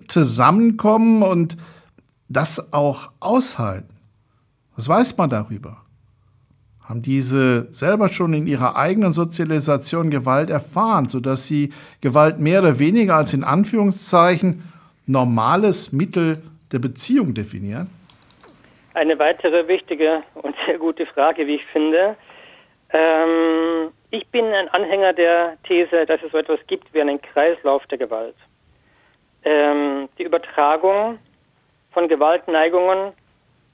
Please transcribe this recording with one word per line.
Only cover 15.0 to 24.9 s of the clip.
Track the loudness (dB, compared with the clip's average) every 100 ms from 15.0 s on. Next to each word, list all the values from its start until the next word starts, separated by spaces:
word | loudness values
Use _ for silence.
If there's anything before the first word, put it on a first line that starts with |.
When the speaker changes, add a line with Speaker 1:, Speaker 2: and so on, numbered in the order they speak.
| -2
Speaker 1:
normales | 0 0 0 0 2 2 0 -4
Mittel | -4 -2 0 -2 -2 -8 -20 -8
der | -6
Beziehung | -6 -6 -2 0 0 -4
definieren? | -8 -10 -10 -8 -10 -14 _ _ _ _ -20 _ _ _ _ -4
Speaker 2:
Eine | 0 2
weitere | 0 0 0 0 0
wichtige | -2 -4 -2 0 -2 -6
und | -14 -12 -8 -6
sehr | -4
gute | -4 -4 -6
Frage, | 0 0 0 -4
wie | -4
ich | -4
finde. | -2 0 2 0 -4 _ -20 -20 -20 _ _ _
Ähm, | 0 2 2 2 0 0 0 -2 -4 -6 _ -12
ich | -12 -6
bin | -4 -2
ein | -2 -2
Anhänger | -2 0